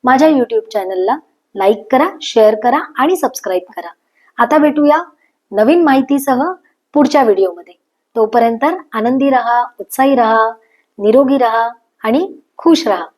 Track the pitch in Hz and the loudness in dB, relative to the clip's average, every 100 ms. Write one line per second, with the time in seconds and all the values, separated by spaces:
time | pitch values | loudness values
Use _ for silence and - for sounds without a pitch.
0 | 247 254 311 285 240 226 214 214 185 190 | 2 2 4 2 0 -4 -4 -6 -6 -4
1 | 185 285 _ _ _ 196 196 220 - - | -2 -4 _ _ _ -2 0 0 0 0
2 | 320 - - - 220 220 240 277 - 302 | 0 -4 -4 2 2 2 -2 -2 -4 -4
3 | 277 370 254 - - 185 - - 170 - | -2 0 -4 -6 -6 -6 -6 -16 -16 -20
4 | _ _ _ - 240 302 302 302 294 302 | _ _ _ -4 0 2 2 2 2 2
5 | 349 _ _ _ _ 196 220 339 320 269 | -2 _ _ _ _ -2 2 2 2 2
6 | 262 285 277 247 311 370 _ _ _ 294 | 0 -2 -2 -2 -2 -6 _ _ _ 0
7 | 294 294 247 190 190 175 170 - _ _ | 2 2 2 2 0 -4 -20 -20 _ _
8 | _ 233 220 240 233 233 285 359 - 226 | _ -4 0 0 0 0 -4 -4 -8 -6
9 | 226 262 277 254 233 240 240 _ - - | -2 0 0 0 0 -2 -2 _ -16 -2
10 | 269 262 226 220 220 233 _ _ _ - | 0 2 2 2 0 -4 _ _ _ -4
11 | 202 247 269 277 240 226 233 240 _ _ | 2 2 2 0 0 -2 -4 -8 _ _
12 | 220 254 381 - _ _ - 320 - 185 | -4 -2 -4 -10 _ _ 0 2 0 -4
13 | 170 | -6